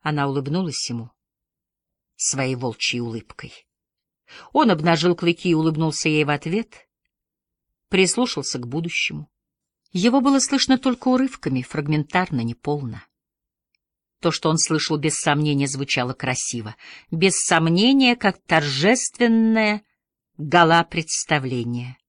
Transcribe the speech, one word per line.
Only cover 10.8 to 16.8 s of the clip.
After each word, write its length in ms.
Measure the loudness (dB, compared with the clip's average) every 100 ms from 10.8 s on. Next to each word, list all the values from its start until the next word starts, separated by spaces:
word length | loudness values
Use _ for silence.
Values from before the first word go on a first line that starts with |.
| 0 0 0
урывками, 540 | 2 0 -4 -4 -4
фрагментарно, 800 | -4 -6 -2 -2 0 -2 -2 -2
неполно. 640 | -4 -6 -4 -4 -6 -12 _ _ _ _ _ _ _ _ _ _ _ _
То, 100 | -4
что 180 | 0 0
он 100 | 0
слышал, 380 | 0 -2 0 -2
без 180 | -2 -2
сомнения, 500 | 0 0 0 0 -2
звучало 440 | -4 -4 -4 -4
красиво, 600 | -4 -4 -4 -6 -8 -10 -16